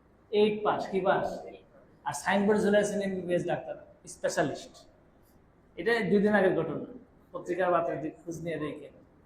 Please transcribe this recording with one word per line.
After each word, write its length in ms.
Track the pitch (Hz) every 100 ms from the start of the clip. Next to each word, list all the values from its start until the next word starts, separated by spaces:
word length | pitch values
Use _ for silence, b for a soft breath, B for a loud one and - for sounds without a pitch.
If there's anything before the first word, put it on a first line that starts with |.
| _ _ _
এইট 340 | 208 214 208
পাস, 240 | - 156 -
কি 120 | 190
পাস? 400 | 185 170 - - - - - - - _
আর 80 | -
সাইনবোর্ড 480 | - 180 196 202 208
ঝুলাইছেন, 400 | 185 208 - 196
"এমবিবিএস 460 | 196 185 170 175 165
ডাক্তার, 280 | 147 - - - - -
স্পেশালিস্ট।" 840 | - 180 - 143 123 - - - _ _ _ _ _ _ _ _ -
এটা 240 | 175 233
দুই 180 | 185 202
দিন 140 | 208
আগের 280 | 208 185 165
ঘটনা, 240 | 151 147 247 - - _ _
পত্রিকার 380 | 175 175 175 180
বার্তার 320 | 170 165 156
দিক 120 | 156 -
খোঁজ 180 | 170 156
নিয়ে 160 | 165 156
দেখেন। 340 | 147 143 135 - - _